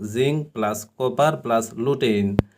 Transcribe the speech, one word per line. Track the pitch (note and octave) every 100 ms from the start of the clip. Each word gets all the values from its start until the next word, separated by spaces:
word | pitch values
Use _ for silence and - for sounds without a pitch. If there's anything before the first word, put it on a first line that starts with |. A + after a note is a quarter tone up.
| G#2
জিঙ্ক | A#2 C#3 D3+ D3
প্লাস | A2 G#2+ G#2+ - -
কপার | B2+ C#3 D3+ D3
প্লাস | A#2 A2+ A2 A2
লুটেইন। | C3 C3+ A#2+ G#2 G2+ G2 -